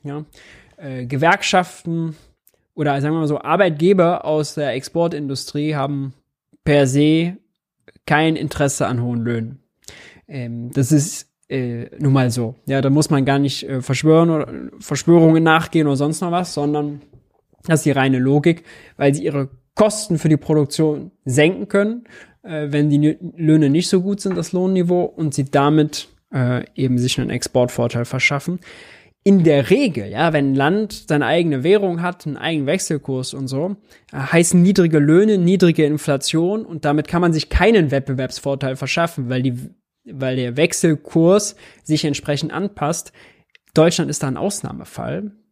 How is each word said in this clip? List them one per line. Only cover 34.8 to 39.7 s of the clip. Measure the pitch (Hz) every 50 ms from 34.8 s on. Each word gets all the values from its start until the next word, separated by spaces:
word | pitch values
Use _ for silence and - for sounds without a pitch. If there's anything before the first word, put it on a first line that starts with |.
| 175 165 156 156
Löhne, | 143 147 160 180 208 220 214
niedrige | 190 175 170 190 185 185 175 160 165 156
Inflation | 143 151 151 - - 143 135 - - - 160 165 180 208 220 220
und | - 175 156 -
damit | 147 147 156 151 -
kann | - 170
man | 180 170 160
sich | 156 - _
keinen | - - 180 208 233 208 165 139
Wettbewerbsvorteil | 139 139 131 - 131 127 131 127 - - - 143 139 139 - 131 131
verschaffen, | 127 147 127 - 175 170 165 - - 127
weil | 120 127 127
die, | 123 135 123 123 135 -